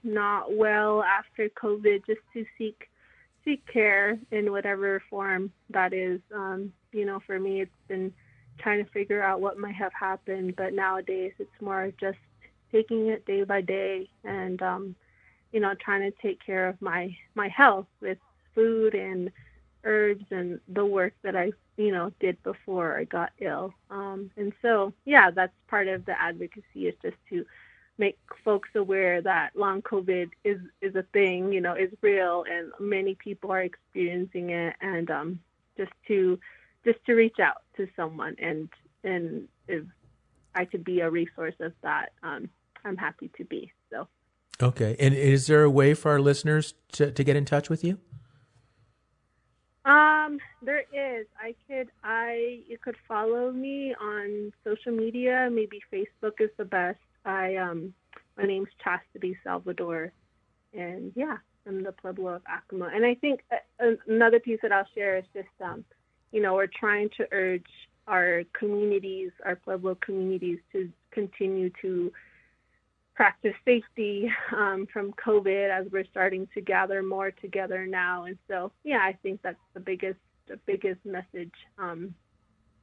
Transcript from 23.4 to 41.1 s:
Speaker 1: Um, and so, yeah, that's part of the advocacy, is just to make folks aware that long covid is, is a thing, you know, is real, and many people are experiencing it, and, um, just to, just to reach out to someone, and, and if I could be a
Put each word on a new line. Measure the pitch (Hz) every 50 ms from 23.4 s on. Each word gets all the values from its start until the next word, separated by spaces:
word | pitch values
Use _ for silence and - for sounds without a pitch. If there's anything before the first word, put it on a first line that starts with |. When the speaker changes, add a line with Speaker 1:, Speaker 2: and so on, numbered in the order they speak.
| 202 170 143 147 185 190 180 _ _ _
Speaker 1:
Um, | 202 196 196 196 196 190 202 190 _
and | 208 208 202 208 _ -
so, | 233 226 208 196 196 196 _ _
yeah, | 277 294 277 214 240
that's | 175 185 185 185 _ _ _
part | - - 208 196
of | 190 185 180 180
the | 196 - -
advocacy, | 165 170 170 170 180 175 - 214 - _ _ 190 185
is | 175 - _ -
just | - - _ _ _
to | 196 175 175 - - - - - - _ _ _ _
make | - 208 202 - _ _ - - - _
folks | 220 208 196 - - _
aware | 220 196 190 190 190 190 180 175 175
that | 170 190 185 165 151 135 _
long | - 202 196 190 196 -
covid | - 226 196 185 185 185 180 175 170 - _ _
is, | 208 202 190 180 160 _ _
is | 196 196 190
a | 190 185 _ -
thing, | 208 202 185 180 180 185 196 196
you | 185
know, | 175 175 175
is | 190 190 185 214 _
real, | - 208 202 196 185 175 175 175 - -
and | 170 170 170 - - -
many | 202 202 202 190 196 196 190
people | 190 - 208 202 - - 196
are | 190 185
experiencing | 185 180 180 - _ _ _ 185 180 175 175 180 185 185 - 185 175 175
it, | 175 170 170 165 - -
and, | - 196 185 170 170 165
um, | 156 147 151 165 185 170 _ _ _ _ _ _ _
just | - 190 185 - _ _
to, | - 214 196 190 185 180 180 - - - - - _ _ _ _
just | 233 226 - _
to | - 240
reach | 226 226 226 - -
out | 190 143 - - _ _ _
to | - 196 180 _
someone, | - 170 160 160 156 - 156 151 -
and, | - 165 165 156 156 165 - _ _ _ _ _ -
and | 190 185 175 170 165 156 160 190 - _ _ _
if | - 185 160 156 175 - _ _ _ _ _ _ _ _ _ _ _ _
I | 185 180
could | 180 - 175 170
be | 185 180 180
a | 170 165